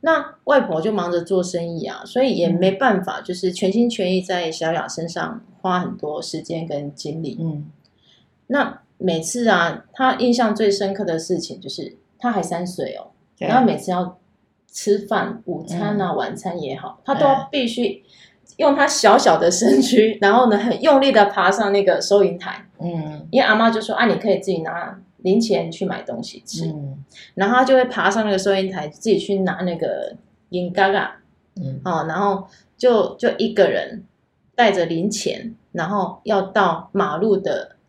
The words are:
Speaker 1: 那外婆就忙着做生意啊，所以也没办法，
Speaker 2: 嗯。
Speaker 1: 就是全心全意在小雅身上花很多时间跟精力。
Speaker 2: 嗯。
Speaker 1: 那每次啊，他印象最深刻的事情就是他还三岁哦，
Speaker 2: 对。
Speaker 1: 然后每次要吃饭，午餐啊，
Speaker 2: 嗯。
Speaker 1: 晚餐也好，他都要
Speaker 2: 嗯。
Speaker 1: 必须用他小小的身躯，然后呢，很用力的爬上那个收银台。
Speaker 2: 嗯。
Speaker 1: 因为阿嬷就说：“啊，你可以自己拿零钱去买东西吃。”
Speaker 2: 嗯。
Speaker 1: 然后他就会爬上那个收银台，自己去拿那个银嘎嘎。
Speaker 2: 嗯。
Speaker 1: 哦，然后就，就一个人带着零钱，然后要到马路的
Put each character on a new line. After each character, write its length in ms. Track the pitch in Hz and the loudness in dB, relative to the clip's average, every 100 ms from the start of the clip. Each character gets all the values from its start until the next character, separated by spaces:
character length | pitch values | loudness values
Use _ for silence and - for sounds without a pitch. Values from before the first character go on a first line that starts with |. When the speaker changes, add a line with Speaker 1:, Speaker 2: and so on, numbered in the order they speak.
Speaker 1:
那 340 | 311 320 - - | 0 0 -2 -12
外 160 | - 277 | 2 2
婆 220 | 233 160 | 2 -2
就 100 | 185 | 0
忙 180 | 214 175 | -2 -2
着 120 | 175 | -2
做 200 | 170 190 | 0 -2
生 240 | 180 175 170 | -2 -4 -6
意 200 | 165 - | -8 -8
啊， 180 | - - | -12 -6
所 160 | 247 | 0
以 120 | 269 | 0
也 160 | 190 175 | 2 2
没 200 | 175 185 | 4 2
办 300 | 196 269 190 | 2 2 2
法， 200 | 180 - | -2 -8
Speaker 2:
嗯。 20 | |
Speaker 1:
就 100 | - | -8
是 180 | 180 185 | -4 -4
全 200 | 180 190 | 0 0
心 180 | 208 240 | 2 0
全 240 | 226 180 | 0 0
意 80 | 185 | 0
在 300 | 185 180 165 | 0 -4 -4
小 220 | 160 160 | -4 -2
雅 120 | 165 - | -2 -4
身 220 | - 165 | -8 -8
上 340 | 170 160 156 - _ | -6 -6 -8 -16 _
花 180 | 185 180 | -2 -2
很 160 | 180 - | -2 -8
多 260 | 147 151 | -8 -8
时 200 | 165 160 | -8 -10
间 260 | 160 170 165 | -8 -8 -6
跟 260 | 147 143 | -6 -8
精 300 | - 151 160 | -10 -10 -8
力。 140 | 156 123 | -8 -6
Speaker 2:
嗯。 320 | 165 147 151 _ _ _ _ _ _ _ _ | -6 -6 -10 _ _ _ _ _ _ _ _
Speaker 1:
那 340 | 285 - - _ _ | -2 -2 -6 _ _
每 240 | 185 160 | -2 -2
次 260 | 160 247 233 | -4 -2 2
啊， 380 | 185 170 - _ | 2 2 -4 _
他 220 | - 262 247 | -2 0 2
印 160 | 240 | 2
象 220 | 240 226 | 2 2
最 160 | 214 214 | 2 0
深 240 | 196 196 | 0 -2
刻 100 | 196 | -4
的 140 | 185 160 | -2 -4
事 200 | 165 170 | -2 -4
情 220 | - 135 | -4 -12
就 80 | 135 | -12
是 280 | - 127 - _ _ | -12 -12 -14 _ _
他 120 | 240 | -4
还 120 | 208 | -2
三 240 | 170 170 180 | -2 -4 -6
岁 280 | 180 - - | -6 -8 -8
哦， 120 | - _ _ _ | -16 _ _ _
Speaker 2:
对。 100 | - | 0
Speaker 1:
然 120 | 240 | 4
后 60 | 233 | 4
每 100 | 160 | 2
次 120 | - | -2
要 300 | 180 180 - _ _ _ _ _ | -4 -4 -8 _ _ _ _ _
吃 320 | - - 208 | -8 0 0
饭， 420 | - 208 - - - | 2 -2 -2 -8 -8
午 180 | 160 | -10
餐 360 | - 170 208 208 | -8 -6 -2 -2
啊， 120 | 180 | -2
Speaker 2:
嗯。 40 | 156 | -2
Speaker 1:
晚 180 | - - | -6 -6
餐 260 | 190 175 | -8 -6
也 140 | 147 135 | -8 -8
好， 260 | - - | -12 -14
他 120 | - 277 | -4 2
都 100 | 285 | 4
要 80 | |
Speaker 2:
嗯。 140 | 269 - | 2 0
Speaker 1:
必 160 | 294 233 | -2 -2
须 380 | 240 233 - _ _ - _ _ _ | -2 -4 -4 _ _ -20 _ _ _
用 180 | 285 277 | 2 4
他 100 | - | 2
小 320 | - 208 233 | 4 6 6
小 200 | 220 165 | 6 4
的 120 | 170 | 4
身 320 | 180 220 269 | 4 4 4
躯， 360 | - 233 220 214 | 4 4 4 4
然 120 | 202 | 4
后 180 | 226 247 | 6 4
呢， 60 | 202 | 4
很 220 | 233 208 | 0 0
用 200 | 302 277 | 4 6
力 100 | 269 | 6
的 140 | 220 202 | 6 4
爬 220 | 202 180 | 4 0
上 220 | 202 202 | 2 2
那 120 | 202 | 2
个 160 | 190 156 | 2 2
收 240 | - 202 | 4 4
银 140 | 190 170 | 4 0
台。 280 | - - - _ | -12 -14 -18 _
Speaker 2:
嗯。 460 | 170 170 151 151 151 | -8 -6 -8 -12 -2
Speaker 1:
因 100 | 247 | 0
为 60 | - | 2
阿 80 | 220 | 4
嬷 180 | 226 | 2
就 80 | 220 | 0
说 140 | 220 214 | -4 0
：“啊， 80 | 233 | 0
你 100 | 165 | 0
可 140 | 220 | 0
以 80 | 185 | 0
自 120 | - | 0
己 100 | 170 | -4
拿 380 | 160 165 - 190 - _ | -4 -8 -10 -14 -20 _
零 220 | 185 214 | 0 2
钱 320 | 226 175 170 | 2 -2 -2
去 140 | 160 - | -6 -6
买 180 | - | -6
东 180 | - - | -10 -12
西 220 | - - - | -12 -14 -14
吃。” 220 | - 165 | -8 -8
Speaker 2:
嗯。 360 | 151 139 135 - - - | -8 -12 -14 -18 -20 -16
Speaker 1:
然 160 | - 196 | -4 2
后 60 | 247 | 2
他 80 | |
就 100 | 262 262 | 4 4
会 100 | 247 | 4
爬 260 | 214 180 | 0 0
上 120 | 208 214 | 0 0
那 40 | |
个 80 | 196 | 0
收 160 | 196 196 | 2 0
银 140 | 190 | 0
台， 180 | 185 151 | -6 -10
自 200 | - 226 | -6 0
己 80 | 185 | 0
去 220 | - 196 | 0 -2
拿 220 | 185 185 | 0 -2
那 140 | 185 170 | -4 -4
个 400 | - 87 - - _ _ _ | -4 -4 -8 -12 _ _ _
银 220 | 180 180 | -6 -4
嘎 180 | 180 196 | 0 2
嘎。 260 | 202 - - _ _ _ - | 2 -2 -10 _ _ _ -12
Speaker 2:
嗯。 240 | 135 135 | -10 -8
Speaker 1:
哦， 220 | 185 165 156 | -4 -4 -2
然 120 | 160 | -2
后 260 | 202 196 190 _ _ _ | -2 -2 -8 _ _ _
就， 380 | 247 233 180 - | 4 4 2 0
就 140 | 240 - | -2 0
一 160 | 220 | -2
个 160 | - 185 | 4 4
人 340 | 104 71 - - _ _ _ _ | 4 -4 -10 -16 _ _ _ _
带 180 | - 233 | 2 2
着 140 | 185 165 | 4 0
零 240 | 165 196 | 0 -2
钱， 460 | 208 - - 233 - _ | -2 -6 -6 -10 -16 _
然 180 | 170 165 | -8 -4
后 300 | 208 175 - | -2 -2 -6
要 180 | - 202 | 0 0
到 480 | 185 214 190 160 - | 0 2 2 0 -4
马 260 | 196 180 160 | -2 -2 0
路 200 | 220 190 | 0 0
的 380 | 180 143 - _ | 0 -6 -6 _